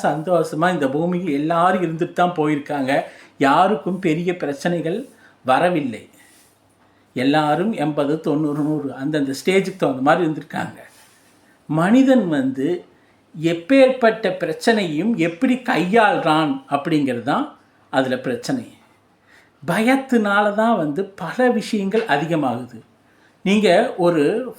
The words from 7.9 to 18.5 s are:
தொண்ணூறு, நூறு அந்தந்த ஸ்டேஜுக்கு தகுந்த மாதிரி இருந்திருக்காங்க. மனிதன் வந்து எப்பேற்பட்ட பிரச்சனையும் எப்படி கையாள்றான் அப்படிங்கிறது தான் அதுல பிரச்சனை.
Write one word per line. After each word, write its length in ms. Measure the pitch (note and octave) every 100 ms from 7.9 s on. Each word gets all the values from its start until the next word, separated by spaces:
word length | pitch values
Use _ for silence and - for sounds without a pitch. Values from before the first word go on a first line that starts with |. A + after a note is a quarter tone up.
| D3 C#3+ D#3
தொண்ணூறு, 440 | F3 D3 D3+ D3
நூறு 300 | D3 D3+ C3+
அந்தந்த 400 | B2+ C#3 D#3 C3+ C3+ -
ஸ்டேஜுக்கு 300 | F#3+ F#3+ -
தகுந்த 260 | D#3 B2+
மாதிரி 280 | C3+ E3+ D#3+
இருந்திருக்காங்க. 480 | D3+ - - - - - - - _ _ _ _ _ -
மனிதன் 640 | D#3 F3+ B3 C4+ B3+ F#3
வந்து 580 | D3 C3 C3 C#3 F3 - _ _ _ _ E3+
எப்பேற்பட்ட 880 | E3 E3+ - C4+ C4 C4 A3+ A3 F#3+ F#3
பிரச்சனையும் 800 | D#3+ D#3 - A3 F3+ D3 G3+ G#3
எப்படி 400 | E3 E3+ B3+ B3
கையாள்றான் 1080 | - B3 F3+ A3+ G#3 E3+ E3 D#3 D#3 C3+ -
அப்படிங்கிறது 520 | C#3+ E3 D#3 C3+ A#2+
தான் 360 | A#2 F3+ D4 - _ _ _
அதுல 280 | C3+ C3 B2
பிரச்சனை. 560 | - A#2+ -